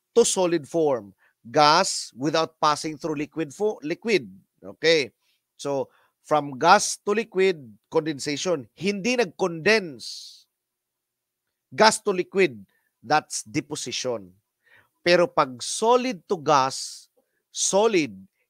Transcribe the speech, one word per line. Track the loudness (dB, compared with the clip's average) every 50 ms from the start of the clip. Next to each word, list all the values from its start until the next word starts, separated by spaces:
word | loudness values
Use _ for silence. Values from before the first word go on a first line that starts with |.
| _ _ _
to | 2 2
solid | 2 0 0 0 0 0 -2 -4
form. | -4 -2 0 0 0 0 -2 -6 -14 _ _ _ _ _ _ _ -2
Gas | 4 6 6 8 6 6 4 0 -4 -8 -10 -12 _
without | -6 -4 -2 0 0 -2 -2 _ _
passing | 0 0 0 0 -6 -10 -10
through | -8 -8 -6 -6
liquid | -6 -8 -8 _ -8 -8 -8 -6
fo-, | -4 -4 -4 -4 -6
liquid. | -8 -8 -8 -6 -2 -2 -2 -2 -2 -6 -16 -20 _ _ _ _
Okay. | -20 -20 -12 _ 2 2 2 2 0 -4 -10 _ _ _ _ _ _ _ _
So, | -10 -8 -6 -4 -4 -6 -8 _ _ _ _ _ _ _
from | -2 0 0 0 -4 -6 0
gas | 6 6 6 6 4 -2 -8 -6 _
to | -2 -2
liquid, | -2 -4 -4 -2 0 2 2 0 -2 -10 -20 -20 _ _
condensation. | _ -2 -2 -2 -2 -8 -6 -6 -6 -6 -4 -4 -4 -4 -4 -6 -14 _
Hindi | -6 -4 -4 -4 -2 -2 -2 0
nag-condense. | 0 -2 -4 -2 -4 -4 -4 -4 -2 0 0 0 0 0 -6 -12 -14 -16 -16 -16 -16 -18 -20 -20 -20 _ _ _ _ _ _ _ _ _ _ _ _ _ _ _ _ _ _ _ _ _ _ _ _ _ _
Gas | 2 4 4 4 4 2 -4
to | -4
liquid, | -4 -4 -6 -4 0 0 0 0 -2 -10 -20 _ _ _ _ _ _ _
that's | -4 0 0 0 0 _ -10 -12 -12
deposition. | -8 -8 -8 -8 -8 -12 -12 -10 -10 -10 -8 -6 -6 -8 -8 -10 -18 _ _ _ _ _ _ _ _ _ _ _ _ _ _ _
Pero | 4 4 4 4
pag | 2 2 0 0 0 -2 -10 -10
solid | -8 -6 -2 2 2 2 2 2 -2 -6 -8 _
to | _ -6
gas, | -4 0 2 4 4 4 0 -2 -8 -12 -14 -16 -18 -20 _ _ _ _ _ _ _ _
solid, | _ _ -6 -4 0 2 2 2 4 2 0 0 -2 -6 -16 -20 _ _ _ _